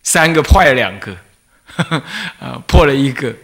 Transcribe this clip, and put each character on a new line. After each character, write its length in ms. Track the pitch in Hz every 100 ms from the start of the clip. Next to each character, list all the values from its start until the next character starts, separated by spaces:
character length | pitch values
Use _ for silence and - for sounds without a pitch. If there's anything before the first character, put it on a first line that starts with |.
三 300 | - 175 160
个 100 | 160
坏 260 | 143 190 160
了 60 |
两 240 | 127 101 98
个， 160 | 104 90 - _ _ _ _ -
<laughs> 240 | - 156 - - 190 -
啊， 240 | 135 127 -
破 200 | 170 151
了 100 | 139
一 160 | 139
个， 160 | 123 127 104